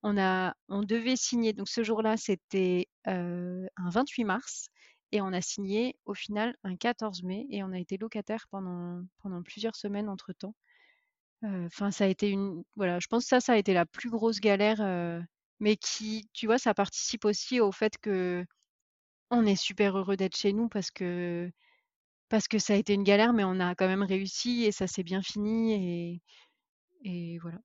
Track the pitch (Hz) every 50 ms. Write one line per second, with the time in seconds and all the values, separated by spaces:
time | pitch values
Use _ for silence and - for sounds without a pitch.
0 | - 208 208 202 190 190 185 185 185 180 - _ _ _ 190 202 214 190 220 233
1 | 226 247 254 233 - - 254 233 233 220 214 202 202 - - - 226 214 226 208
2 | 220 220 220 220 - - 196 180 _ _ - 196 185 180 180 180 180 _ _ _
3 | _ - 190 180 175 175 175 180 175 180 180 185 185 190 _ - 180 175 170 220
4 | 269 - - - 233 208 185 226 - - - - - - _ _ - - _ _
5 | _ _ - 208 196 190 185 185 180 - - - 202 190 196 214 240 254 - _
6 | _ - 202 - - - 208 208 220 240 - _ _ 196 185 175 - 240 240 -
7 | 220 214 190 175 180 180 185 202 254 277 233 202 196 190 185 180 180 - 196 190
8 | 214 226 - 214 202 - 214 226 - _ - 196 190 180 180 175 175 175 175 175
9 | 180 185 _ _ _ 196 185 175 175 - - 208 214 226 220 - - 208 202 202
10 | 214 208 196 180 - - 180 _ - 196 220 _ _ _ _ _ _ _ _ _
11 | _ _ _ _ _ _ _ _ - 214 196 185 175 170 - - 202 202 190 -
12 | 202 190 190 - - 208 196 196 196 196 175 165 175 _ _ 208 196 180 175 175
13 | 175 - - 233 247 - 269 247 - - 240 214 196 202 190 175 170 - - -
14 | - 240 233 226 214 226 226 196 202 214 202 196 208 214 220 214 214 196 180 175
15 | 175 170 170 170 175 170 _ _ _ _ _ _ 214 208 214 - - - - -
16 | 214 214 220 220 208 _ _ - - 214 226 262 - 247 202 - 202 190 - -
17 | - - - 220 - 208 208 - - - 254 247 226 202 190 - 214 214 - -
18 | - 214 196 185 180 180 180 180 180 - _ _ _ _ _ _ _ _ _ _
19 | _ _ _ _ _ _ 247 240 220 208 196 185 - - 196 - 208 202 190 196
20 | 190 190 196 185 190 185 - - - 202 196 214 233 233 - 208 185 - _ -
21 | 185 175 175 175 175 175 175 175 180 180 - _ _ _ _ _ _ _ _ _
22 | _ _ _ _ _ _ 226 214 - - - 214 - - 208 196 - - 202 202
23 | 202 190 202 202 220 240 240 226 196 185 185 185 180 175 156 - 190 185 185 196
24 | 202 180 190 190 196 190 - - - 240 247 240 233 208 202 - 196 180 - -
25 | 180 165 185 190 190 - - 208 208 214 220 226 226 226 220 202 185 175 175 175
26 | 170 170 175 175 _ _ - - _ _ _ _ _ _ _ _ _ _ 359 359
27 | 277 202 180 175 170 165 170 170 165 170 165 196 240